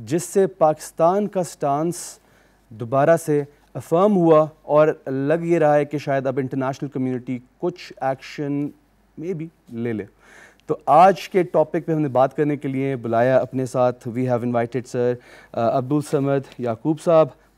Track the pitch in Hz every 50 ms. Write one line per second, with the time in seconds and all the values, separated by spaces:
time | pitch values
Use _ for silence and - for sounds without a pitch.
0 | 113 104 143 175 - - - 202 196 185 190 - 165 156 156 - - - - -
1 | 165 170 185 202 208 190 - 190 175 - - - 156 143 139 147 160 175 165 -
2 | - - - - _ _ _ _ _ _ _ _ _ - 117 107 123 110 135 135
3 | 143 160 165 156 - 156 151 147 143 - _ _ _ _ - 135 - - 165 170
4 | 190 214 208 180 170 165 160 156 156 147 - _ _ - 143 151 156 156 - -
5 | - 139 135 135 139 143 160 170 170 170 170 165 156 147 147 147 147 147 - 143
6 | - 147 139 139 127 135 127 139 131 127 131 135 131 131 139 - 156 135 - 139
7 | 131 127 127 123 123 131 127 120 - _ _ _ - 175 175 - - - - -
8 | 131 131 135 127 - - - - 151 143 143 143 147 143 - _ _ _ _ _
9 | _ _ _ - 156 175 196 151 160 170 - _ _ - 120 113 117 120 113 104
10 | 98 - _ _ _ - - - - - _ _ _ - 151 - - - 139 156
11 | 180 196 185 - - - - 185 170 - - 165 151 - - 170 - - 160 156
12 | 151 139 120 123 131 131 - - 151 147 147 135 147 139 135 131 135 139 135 123
13 | 113 117 113 113 120 131 131 123 123 117 - 131 131 120 - 131 123 123 123 -
14 | - 123 107 123 127 127 123 117 120 123 120 117 120 120 - 127 117 - - 123
15 | 123 123 123 120 - - - - - _ - 113 117 113 110 135 123 127 147 151
16 | 143 - - 143 135 139 139 139 135 - - - 120 120 110 - - 151 160 151
17 | - 180 165 160 156 135 - _ _ _ _